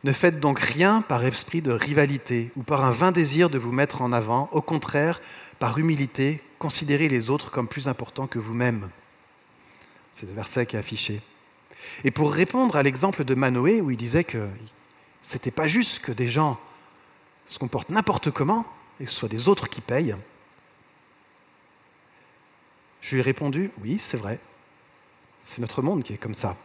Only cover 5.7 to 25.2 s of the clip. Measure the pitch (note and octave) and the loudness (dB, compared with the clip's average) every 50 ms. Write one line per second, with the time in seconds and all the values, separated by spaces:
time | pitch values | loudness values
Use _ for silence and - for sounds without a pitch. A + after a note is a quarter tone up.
5.7 | A2+ C#3+ D#3 E3 D#3+ C#3+ C#3 B2+ - - C3+ C#3 D#3 D3 - - - _ - D#3 | 0 0 2 2 2 0 0 -4 0 0 0 0 0 -4 -8 -18 -14 _ -6 -4
6.7 | C#3 - D#3 C#3+ C#3+ C#3+ D#3+ D#3 C3+ A#2+ A2+ A2+ C3+ D3 - - - C#3 A#2+ A2 | -4 -2 0 0 2 2 4 2 2 2 2 0 -2 -2 -2 -4 -4 -4 -4 -4
7.7 | - - C3 C#3 B2+ - B2 - - - C3+ C3 - B2 G#2+ G#2+ A2+ A#2 B2 B2 | -6 -6 -4 -4 -4 -4 -6 -10 -6 -6 -6 -4 -4 -6 -6 -4 -2 2 2 2
8.7 | A#2 G#2+ G2+ F#2 - - _ _ _ _ _ _ _ _ _ _ _ _ _ - | 2 0 -4 -8 -12 -16 _ _ _ _ _ _ _ _ _ _ _ _ _ -20
9.7 | - - - _ _ - _ _ _ - - F#2 F#2+ G#2+ G#2+ - - B2+ A#2+ - | -20 -20 -20 _ _ -20 _ _ _ -16 -14 -12 -10 -10 -10 -4 -2 -2 -2 0
10.7 | - G#2+ G#2 - A2+ G#2 - - G#2 G#2 - - _ _ _ _ _ _ _ _ | -2 -6 -6 -4 -6 -4 -4 -4 -4 -6 -8 -14 _ _ _ _ _ _ _ _
11.7 | - - - - - - - C3+ - D3 D3+ D3 C#3+ D3+ F#3 F3+ - B3+ C4 A#3+ | -20 -20 -18 -18 -16 -2 -2 -2 0 2 0 2 2 2 0 2 2 2 2 4
12.7 | - D3 C3+ C#3+ C3 B2+ D#3 G3 F#3+ - D3 B2 C3+ B2+ C3+ B2+ B2+ B2 B2 E3 | 4 4 4 4 2 2 0 0 2 0 0 0 2 2 4 2 2 4 4 4
13.7 | A3 A#3 F#3 C#3+ B2+ A2 A#2+ A#2+ A#2+ D#3+ F3 - - A2+ G#2+ G2+ G2 A2 A2 G#2+ | 4 4 2 0 -2 -2 -4 0 0 0 0 0 -4 -6 -6 -6 -8 -12 -16 -18
14.7 | _ _ _ _ _ _ _ _ _ _ - - - B2+ - C3+ - - D#3 D#3 | _ _ _ _ _ _ _ _ _ _ -16 -12 -12 -6 -6 -4 -2 0 0 2
15.7 | D#3+ A#3+ A#3+ - - - - - B2 G#2+ B2+ A#2+ A#2 D3 D#3 D3+ B2 - - - | 2 2 0 0 -4 -8 -8 -8 -2 -2 -2 0 2 2 2 2 0 -4 -10 -20
16.7 | - - - - - - - _ _ _ _ _ _ _ _ - - - - A#2+ | -20 -20 -20 -20 -20 -20 -20 _ _ _ _ _ _ _ _ -20 -10 -8 -6 -4
17.7 | - B2 - - E3 G#3+ G3+ - G3+ - - D#3 C3+ - C#3+ D3 G#3 A3+ A3+ - | -4 -6 -6 0 0 0 2 2 0 0 0 -2 -2 0 0 2 2 0 0 -6
18.7 | - - - - - - C#3 B2 - - - G#2+ G#2+ A2+ A#2+ F3+ G3+ - - - | -12 -20 -20 -20 -16 -14 -12 -10 -8 -6 -6 -6 -4 0 4 4 4 4 2 -8
19.7 | - - - - A#2+ C3+ E3+ B2 G2+ F#2+ G2 - - - _ _ _ _ _ _ | -10 -12 -6 -2 0 0 0 0 -2 -6 -10 -18 -20 -20 _ _ _ _ _ _
20.7 | _ _ _ _ _ _ _ _ _ _ _ _ _ _ _ _ _ _ _ _ | _ _ _ _ _ _ _ _ _ _ _ _ _ _ _ _ _ _ _ _
21.7 | _ _ _ _ _ _ _ _ _ _ _ _ _ _ _ _ _ _ _ _ | _ _ _ _ _ _ _ _ _ _ _ _ _ _ _ _ _ _ _ _
22.7 | _ _ _ _ _ _ - - C3+ C3 B2+ C3+ C3 - D3+ C#3+ C3 D3+ F#3+ G3 | _ _ _ _ _ _ -10 -2 0 0 2 2 0 0 -2 -2 -2 -2 -4 -4
23.7 | - - G2+ A2 D#3+ G#3+ - - - A#2+ G#2 G2 A2+ - - - - _ _ _ | -6 -10 -6 -4 -4 -4 -4 -6 -8 -6 -6 -6 -8 -8 -10 -20 -20 _ _ _
24.7 | _ _ _ _ _ _ _ _ _ _ | _ _ _ _ _ _ _ _ _ _